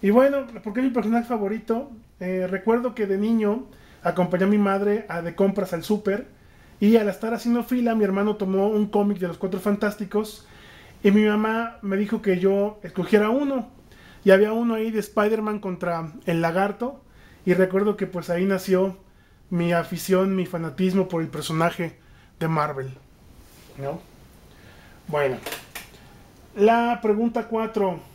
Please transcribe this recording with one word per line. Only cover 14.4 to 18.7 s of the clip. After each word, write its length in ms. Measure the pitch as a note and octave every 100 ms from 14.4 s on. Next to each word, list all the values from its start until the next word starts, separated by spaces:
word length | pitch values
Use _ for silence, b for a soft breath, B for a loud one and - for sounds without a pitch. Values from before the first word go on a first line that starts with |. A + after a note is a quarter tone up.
| G#3
uno 220 | A3 A#3 A3
ahí 140 | A3
de 100 | A3
Spider-Man 600 | G#3 - G#3 A3 G#3+ G#3
contra 540 | G3+ F3+ F3 E3+ E3 F#3+ -
el 160 | E3
Lagarto, 600 | E3 E3+ G3+ G3+ A#3+ C#4 - b b b -
y 80 |
recuerdo 440 | F3+ F#3 F#3+ G#3 G#3
que 100 | F#3
pues 220 | F3+ E3
ahí 160 | F3 F#3+
nació 520 | F#3+ F#3+